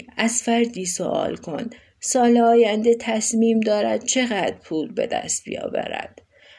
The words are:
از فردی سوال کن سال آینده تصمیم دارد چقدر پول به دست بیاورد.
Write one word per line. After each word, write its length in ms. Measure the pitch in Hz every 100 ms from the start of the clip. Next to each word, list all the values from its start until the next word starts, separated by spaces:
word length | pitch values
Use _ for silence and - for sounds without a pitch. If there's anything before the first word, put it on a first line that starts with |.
| - -
از 260 | 226 -
فردی 440 | - 233 233 185 180
سوال 500 | - 175 - - -
کن 340 | - 143 240 - _ _
سال 380 | - 254 240 240
آینده 560 | 233 233 220 214 233 233
تصمیم 600 | 226 220 214 226 226 226
دارد 440 | 214 208 226 214
چقدر 520 | - 262 240 202 127 -
پول 280 | - 156 143
به 140 | - -
دست 380 | - - -
بیاورد. 800 | - - - - - - - - - _ -